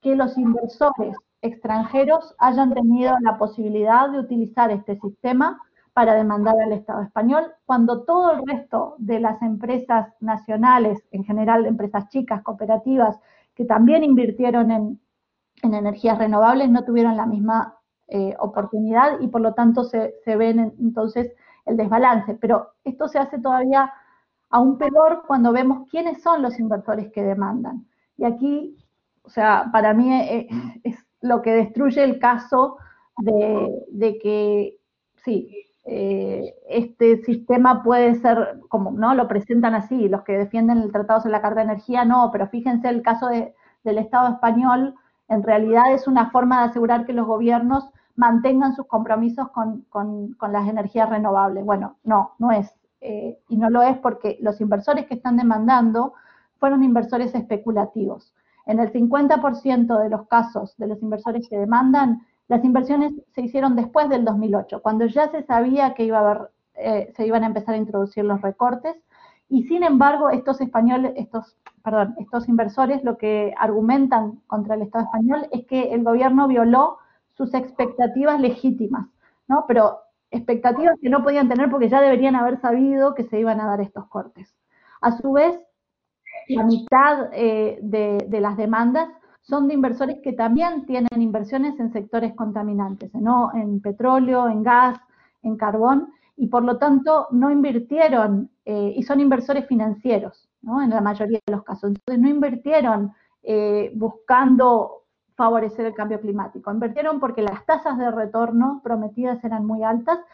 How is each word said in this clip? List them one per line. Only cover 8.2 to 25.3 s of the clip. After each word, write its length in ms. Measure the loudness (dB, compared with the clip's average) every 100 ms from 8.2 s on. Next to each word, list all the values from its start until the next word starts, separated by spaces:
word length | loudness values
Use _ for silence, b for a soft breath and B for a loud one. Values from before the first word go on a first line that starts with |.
| 2
el 140 | 0 -2
resto 500 | -8 -4 -6 -6 -8
de 220 | -6 -2
las 200 | -2 -2
empresas 720 | -4 -4 -4 -6 0 -2 -2 _
nacionales, 840 | -6 -6 -4 0 4 4 2 -2 _
en 120 | -10
general 400 | -6 -2 2 2
empresas 440 | 2 -2 -4 -6 -6
chicas, 340 | -8 -6 -6
cooperativas, 760 | -8 -8 -2 -2 0 2 2 -2 b b b
que 100 | -8
también 380 | 0 6 6 6
invirtieron 680 | 4 4 2 0 0 2 2
en, 300 | 0 -2 -8 _ _ _ _ _ _
en 120 | -2
energías 440 | -2 -4 -2 -2 0
renovables, 500 | 0 4 4 4 4
no 160 | 2
tuvieron 320 | 2 2 2 0
la 100 | -2
misma, 520 | -2 0 -2 -4 _ _ _ _
eh, 280 | -4 -4 -4
oportunidad 800 | -6 -4 -4 -4 0 4 2 2
y 80 | -4
por 120 | 0
lo 140 | -2
tanto 300 | 2 2 2
se, 300 | -2 -4 -4 -8
se 120 | -4 0
ven 220 | 2 2
en, 160 | -2 -2
entonces 540 | -4 -2 -4 -4 -6 b b b
el 120 | -4 -2
desbalance. 560 | 2 4 4 2 -2
Pero 380 | -6 0 0 -2 _
esto 240 | -12 -8 -4
se 100 | -4
hace 200 | -4 -4
todavía 520 | -2 0 2 2 0 B B B B _ _
aún 260 | 2 2 2
peor 460 | 2 4 4 2
cuando 260 | -2